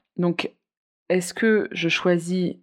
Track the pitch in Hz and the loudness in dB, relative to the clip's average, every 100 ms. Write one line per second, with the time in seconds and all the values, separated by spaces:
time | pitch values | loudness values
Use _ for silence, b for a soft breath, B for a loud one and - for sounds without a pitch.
0 | _ - 175 170 - - _ _ _ _ | _ -2 -2 0 -6 -10 _ _ _ _
1 | _ 185 180 - 226 214 - 180 165 - | _ -2 -2 0 2 2 0 -4 -2 0
2 | 180 175 170 185 180 - | 2 2 0 -2 -2 -4